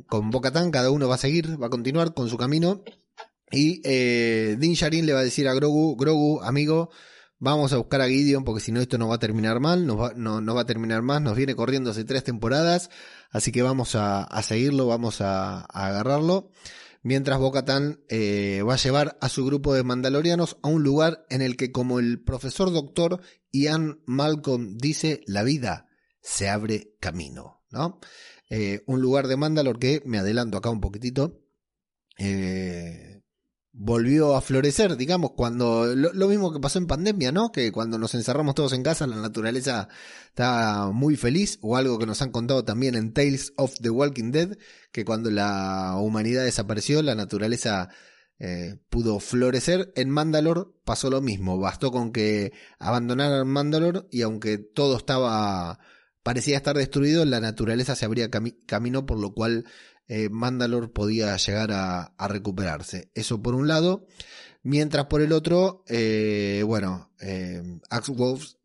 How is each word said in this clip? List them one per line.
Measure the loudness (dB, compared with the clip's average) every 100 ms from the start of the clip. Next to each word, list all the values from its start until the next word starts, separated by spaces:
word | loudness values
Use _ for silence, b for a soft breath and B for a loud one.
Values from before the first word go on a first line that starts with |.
| -4
con | -2 0
Bo-Katan. | 0 0 0 2
Cada | 2 2
uno | 2 2
va | 2
a |
seguir, | 2 0 0 -4
va | -4
a |
continuar | -2 0 0 0 -2
con | -4
su | -2
camino. | 0 2 2 0 -6 -20 _ -20 -20 _ _
Y, | 2 2 2
eh, | 0 2 4 4 4 2 2 2
Din | 2
Djarin | 2 2 2 2
le |
va | 2
a |
decir | 2 0 0
a |
Grogu: | 2 4 4 2 2
"Grogu, | 2 4 4 2
amigo, | 0 0 2 2 0 B B B B -6
vamos | 0 2 2
a | 0
buscar | 0 2
a | 4
Gideon | 4 4 4
porque | 0 -4
si | -2
no | -2
esto | 0 0
no | 0
va | 0
a |
terminar | 0 0 2 2
mal, | 2 2 2
nos | 0
va, | -2 -4
no, | -4 -2
no | 0 0
va |
a | 0
terminar | -2 -2 0
más, | 0 2
nos | 2 0
viene | 0 0
corriendo | 0 0 -2
hace | -4
tres | -2 -2
temporadas, | -2 -2 0 2 2 2 -2 B B B B
así | -4 -2
que | 2
vamos | 2 2 0 0
a, | 0 0
a | -2 -6
seguirlo, | -2 0 2 2 2
vamos | 0 -2 -2
a, | -2 0 -2 -6
a | -10 -6 -4
agarrarlo". | -2 0 2 2 0 -2 B B B B B
Mientras | -2 0 0 2
Bo-Katan, | 2 0 0 0 0 -4 -6
eh, | -2 0 0 0 0 0
va |
a | 0
llevar | 2 2 0 -2
a | -4
su | -2 0
grupo | 0 2
de | 2
mandalorianos | 0 0 0 2 2 2 0 -2
a | 0
un | 2
lugar | 4 4 2 0 -4
en | -2
el | -2 -2
que, | -2
como | -2 0 2
el | 0 0
profesor | -4 -4 -4 -2 0
doctor | 0 -2 0 0 -2 B B _
Ian | 0 2 2 0 -4 -4
Malcolm | 0 0 0 0 -2 -4 -4
dice, | -4 -2 -2 -4 -4
"La | -2
vida | 0 0 -2 -6 -10 _ _ _
se | -8 -4 -2
abre | -2 -2 -4 -6 _
camino", | -8 -8 -10 -14 -18 -20 _
¿no? | -6 -6 -6 B B B B -8
Eh, | -4 -2 -4 -2
un | 0
lugar | 2 2 2
de | 0
Mandalor | 0 2 0 0
que, | 0 0 0
me | -2
adelanto | 0 0 -2 -4
acá | -4
un | -4
poquitito, | -4 -6 -6 -2 -2 -4 _ _ _ _ _ _ _ -6
eh, | -4 -2 -2 -4 -6 -8 -12 -14 -18 -20 _ _ _ _ _ -8
volvió | -2 2 4 4 4 2
a |
florecer, | 2 2 2 4 2 2
digamos, | 0 0 0 0
cuando | -2 2 2 4 2 2
lo, | 2
lo | 2 2
mismo | 2 0
que | -2
pasó | -2 -2
en | -2
pandemia, | 0 0 0 0
¿no? | 0 0
Que | 0 -2
cuando | -2 -4 -2
nos | -2 -2
encerramos | -2 0 0 0
todos | 0
en | 0
casa, | 0 0 -2
la | -4
naturaleza | -6 -4 -2 -2 -2 -4 -6 B B B B
está | -2 0 2 2 0 0
muy | 0 2 2
feliz, | 2 2 0 -2
o | -2 0
algo | 2 0
que | -2
nos | -4
han | -4
contado | -2 0 0 0
también | 0 0 0
en | -2
Tales | 2 2 0 -4 -2
of | -2 -2
the | -2
Walking | 2 0 0 -2
Dead, | 0 0 -4 B B B
que | -8 -4
cuando | -2 0
la | 0 0 0 -2 -2 -2 -2
humanidad | 0 0 0 0
desapareció, | 0 0 -2 -4 0 2
la | 2
naturaleza, | -2 -2 -2 -2 -2 -2 -2 -4 B B B B -12
eh, | -8 -8 -8 -12 _
pudo | -2 0 -2
florecer. | 0 2 2 2 2 0 0 -2
En | 0
Mandalor | 0 2 2 2 0 -4 _
pasó | -6 -2 0
lo | 0
mismo, | 0 -2 -2 0
bastó | -2 -2 -2
con | -2 -2
que | 0 0 0 -2 B B -8
abandonaran | -2 0 0 0 2 2 2
Mandalor | 0 2 2 2 0 -4
y | -2
aunque | -2 -2 -2 -4
todo | -4 0 2 0
estaba, | 0 0 2 0 0 -2 -4 -10 b b b _
parecía | -4 -2 0 0
estar | 0 0
destruido, | 0 2 4 4 2
la | 2
naturaleza | -2 -2 0 0 -2 -2
se | -2
abría | -2 -2
cami-, | -2 -4 -8 -6
camino, | -4 -2 -2 -2
por | -4
lo | -4
cual, | -2 -2 -2 -4 B B B -8
eh, | -4 -2
Mandalor | -2 -2 0 0 -2 -2
podía | -2 0 0 0 0
llegar | -2 0 0
a, | -2 -2 -4 -6 -8
a | -6
recuperarse. | -4 -6 -4 -4 -6 -8 -12 -10
Eso | -8 -4 -4
por | -2 0
un | 2
lado. | 2 2 0 -6 B B B B B
Mientras | -2 0 2 0 0
por | 2
el | 4
otro, | 2 4 4 4 0 -4
eh, | 0 2 2 2 0 0 0 0
bueno, | 0 -2 -4 -10 _
eh, | -8 -6 -6 -8 -10 -12 -8
Axe | -6 -4
Wolves | 0 0 -2 -8 -20